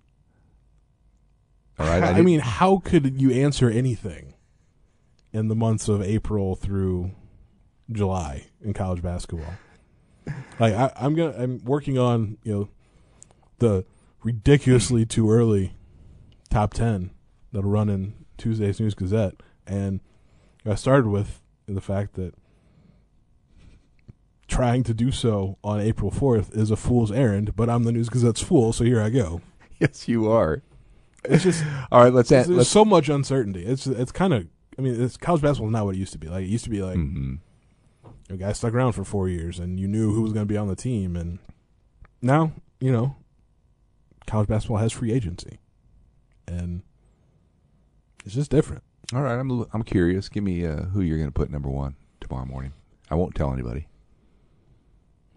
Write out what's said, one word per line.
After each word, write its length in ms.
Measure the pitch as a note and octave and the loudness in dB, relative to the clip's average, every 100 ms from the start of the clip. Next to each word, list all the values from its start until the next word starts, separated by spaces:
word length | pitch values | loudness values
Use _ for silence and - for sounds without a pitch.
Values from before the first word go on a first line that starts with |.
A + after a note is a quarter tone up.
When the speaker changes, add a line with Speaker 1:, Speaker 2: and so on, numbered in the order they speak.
| _ _ _ _ _ _ _ _ _ _ _ _ _ _ _ _ _ - | _ _ _ _ _ _ _ _ _ _ _ _ _ _ _ _ _ -6
Speaker 1:
All 80 | D#2 | 0
right, 160 | E2+ | 2
I 40 | - | 4
Speaker 2:
<laughs> 40 | |
I 20 | F#2+ | 4
Speaker 1:
need 60 | F3+ | 6
Speaker 2:
mean, 140 | D#3+ | 4
how 380 | B2+ G#2+ F#3 G3 | 0 0 2 2
could 420 | - F3 C3+ C3 | 2 2 2 2
you 120 | C3+ | 2
answer 360 | B2 C#3+ C3+ B2 | 4 2 2 2
anything 640 | A2 C3 A2+ G2+ D2+ C#2 - _ _ _ _ _ _ _ _ _ | 2 0 -2 -8 -14 -18 -20 _ _ _ _ _ _ _ _ _
in 140 | A2 A2 | -4 -2
the 80 | A2 | 0
months 320 | A2+ G#2+ - | 2 0 0
of 140 | G#2 | 0
April 520 | F#2+ G#2+ - G#2+ F#2+ F#2+ | 0 -2 -2 -2 -2 -4
through 560 | G2 G2 F#2+ F#2 F2+ - - - - _ _ _ - | -4 -2 -2 -2 -4 -8 -18 -20 -20 _ _ _ -10
July 540 | A2+ G2 F#2 D#2 C#2 - _ | -4 -2 -2 -6 -10 -14 _
in 120 | A2 | -8
college 280 | G2 F#2+ F2+ | -4 -4 -4
basketball? 520 | F2 F2 - E2 D2+ F2+ - _ _ _ _ _ - A#3 C3 - | -4 -6 -8 -10 -10 -14 -18 _ _ _ _ _ -12 -12 -12 -2
Like, 140 | A2+ G#2 | 0 2
I, 160 | C3 - | 0 0
I'm 200 | C3 D#3+ | -2 0
gonna, 180 | E3 G#2 | -2 -4
I'm 280 | B2+ B2+ A#2+ | -6 -6 -4
working 320 | C#3+ C#3+ C3 | -4 0 0
on, 400 | B2 A#2 G#2+ G#2+ | 2 2 -2 -6
you 100 | A2+ | -6
know, 160 | G2+ G2+ - _ _ _ _ - _ _ - | -4 -6 -10 _ _ _ _ -20 _ _ 0
the 280 | A#2 G2 - _ _ _ | 2 2 -2 _ _ _
ridiculously 800 | A2+ A#2 C#3 C#3+ - B2+ - A#2+ A2+ | -6 -2 4 4 6 4 4 2 2
too 260 | - A2 | 2 4
early 440 | A2+ A#2 G#2 F#2 - - - - - - - - | 4 4 2 0 -6 -20 -20 -20 -20 -20 -20 -2
top 220 | A2+ G#2+ - | 0 0 0
ten 340 | A2+ G#2 F#2 - _ _ - | 0 0 -4 -12 _ _ -10
that'll 200 | G#2 F#2+ | -6 0
run 180 | G#2 G#2+ | 0 0
in 240 | G2 F#2+ - - - | -2 -4 -10 -18 -8
Tuesday's 420 | A#2 A2 G2+ G2 | -4 0 0 0
News 140 | A2 | -2
Gazette, 480 | G2 F2+ A2 G2 - - _ - | -2 0 0 0 -4 -18 _ -8
and 340 | G2 G2 F#2+ - _ _ _ _ _ | -4 -4 -4 -8 _ _ _ _ _
I 120 | - G2 | -4 -2
started 320 | - C#3 A2+ | 2 2 4
with 320 | G2+ G#2 - _ _ - | 0 -4 -8 _ _ -10
the 140 | F#2+ | -8
fact 320 | - G2 G2 - | -4 -4 -6 -8
that 180 | F#2 - _ _ _ _ _ _ _ _ _ _ _ _ - - _ _ - - _ _ - | -10 -12 _ _ _ _ _ _ _ _ _ _ _ _ -20 -20 _ _ -20 -20 _ _ -4
trying 360 | - B2 B2 | 0 2 2
to 100 | A2+ | 0
do 160 | A2 B2 | 0 -2
so 460 | B2+ A#2+ G#2 F#2+ G2 | 0 0 0 -2 -6
on 160 | G2+ G#2 | -4 -2
April 320 | G#2 A2+ G2+ | 0 0 -2
fourth 420 | - C#3 A2+ F#2+ G#2+ | 0 2 2 2 0
is 140 | G#2+ | 0
a 60 | A2 | 0
fool's 360 | - B2 A2 | 2 2 2
errand, 440 | G#2+ C3 G2+ G#2 F#2 | 2 2 2 -2 -2
but 140 | A#2 | 0
I'm 140 | A#2+ | 2
the 80 | A#2 | 0
News 160 | A#2 A#2 | 0 -2
Gazette's 320 | B2+ A#2 A2 | 2 2 2
fool, 320 | - E3 A2+ | 2 4 4
so 100 | A#2 | 2
here 180 | A#2+ A#2+ | 2 2
I 80 | G#2+ | 2
go. 320 | B2+ F#2 E2+ - | 0 0 -4 -12
Speaker 1:
<laughs> 60 | _ - - | _ -20 -2
Yes, 280 | C#3+ - - | -2 -2 -2
you 220 | A#2 G#2+ | 0 2
are. 320 | A2+ E2 D#2 - - - _ _ _ - | 4 2 0 -6 -20 -20 _ _ _ 2
Speaker 2:
It's 180 | D#3+ | 4
just 200 | F#3 E3 D3+ C#3+ B2+ | 4 0 -2 -6 4
Speaker 1:
All 120 | B2 | 8
right, 100 | B2 | 8
let's 160 | B2 A#2+ | 8 6
Speaker 2:
there's, 140 | C#3 C#3 | 6 6
Speaker 1:
end, 40 | |
Speaker 2:
there's 60 | F3+ | 4
Speaker 1:
let's 100 | B2 | 6
Speaker 2:
so 140 | G#3 A3 | 6 8
much 240 | F#3 D#3 | 6 4
uncertainty. 540 | C#3+ C#3 C#3 G#2 F#2 F2+ | 0 0 -2 -2 -4 -4
It's, 220 | C3+ C3 | -4 -4
it's 240 | A2+ B2+ | -4 -4
kinda, 340 | - F#3+ B2+ E2+ _ _ - | -2 0 0 -2 _ _ -6
I 40 | |
mean, 200 | C3 A#2 | -4 -2
it's, 160 | B2 - | -2 -4
college 240 | - F3 | -2 0
basketball 280 | D3 C3 G#2+ | 0 0 -2
is 40 | |
not 120 | A2+ G#2 | -2 -2
what 100 | F#2+ | -4
it 40 | |
used 120 | F#2+ | -6
to 60 | E2 | -10
be. 80 | D#2 | -10
Like, 160 | F#2 | -8
it 60 | F#2 | -4
used 160 | A2+ - | -4 -4
to 40 | |
be, 120 | G#2 | -6
like, 140 | F#2+ F#2 | -4 -4
Speaker 1:
Mm-hmm. 380 | D2 E2 C2+ C2+ - _ _ _ _ _ - - - | -4 -4 -6 -8 -14 _ _ _ _ _ -20 -20 -14
Speaker 2:
a 40 | F#2+ | -8
guy 140 | F#2+ | -6
stuck 220 | G#2+ A#2 | -4 -4
around 180 | A#2 B2+ | 0 0
for 120 | G2 | -2
four 240 | F#2+ G#2 F#2 | -6 -4 -2
years, 280 | F2 E2 F2 | -4 -6 -8
and 220 | F2 F#2 | -8 -6
you 80 | G2 | -4
knew 260 | G#2+ A2 | -2 0
who 80 | G#2 | 0
was 120 | A2 | -2
gonna 120 | G#2+ G#2 | -2 -2
be 120 | G#2 | -2
on 100 | G#2 | -4
the 80 | F#2 | -4
team, 400 | B2+ A#2+ F#2 F2 | -4 -4 -4 -6
and 240 | E2+ F2 - - _ _ _ _ - _ | -8 -10 -16 -20 _ _ _ _ -20 _
now, 300 | A#2+ D3 D#3+ - - _ | 0 2 2 -4 -18 _
you 100 | C3 | 0
know, 240 | B2 B2 - _ _ _ _ _ _ _ _ _ _ - | 0 0 -4 _ _ _ _ _ _ _ _ _ _ -6
college 200 | G#2+ G#2 | -2 0
basketball 280 | G#2+ - G#2+ | -2 -2 -2
has 140 | A2+ | -2
free 200 | - A#2 | -2 -2
agency, 460 | B2 F#2+ F2 - - _ _ _ _ _ _ _ _ - | -2 -4 -8 -14 -20 _ _ _ _ _ _ _ _ -12
and 340 | F2 F2 F2 - _ _ _ _ _ _ _ _ _ _ _ _ - - | -8 -8 -8 -12 _ _ _ _ _ _ _ _ _ _ _ _ -20 -10
it's 100 | G#2+ | -6
just 160 | D3 | 0
different. 320 | - - - - _ - | 0 0 -4 -16 _ -8
Speaker 1:
All 80 | B2 | -4
right, 140 | C#3+ A#2+ | -2 -2
I'm, 260 | C3+ B2 A2+ | -2 -4 -4
I'm 100 | A2 | -6
curious. 460 | A2 G#2 F2 F#2 G2 | -2 2 2 2 -4
Give 140 | G#2 | -4
me, 220 | G2+ F2 E2+ | -4 -2 -2
uh, 180 | D2+ | -4
who 180 | F2+ G2 | -4 -2
you're 160 | F2+ D#2 | 0 0
gonna 140 | D2+ | -2
put 180 | C2+ D2+ | -2 -4
number 200 | D2 C2+ | -4 -6
one 260 | C2+ C#2 C2+ _ _ | -6 -6 -10 _ _
tomorrow 260 | - C2 C2 | -12 -10 -8
morning. 280 | C2 C2+ C#2+ _ _ _ | -10 -12 -14 _ _ _
I 60 | D#2+ | -2
won't 180 | F2+ - | -2 -2
tell 160 | C#2+ | -4
anybody. 360 | C2 A#1+ B1+ D#2+ _ _ _ _ _ _ _ _ _ _ _ _ _ _ | -4 -6 -8 -12 _ _ _ _ _ _ _ _ _ _ _ _ _ _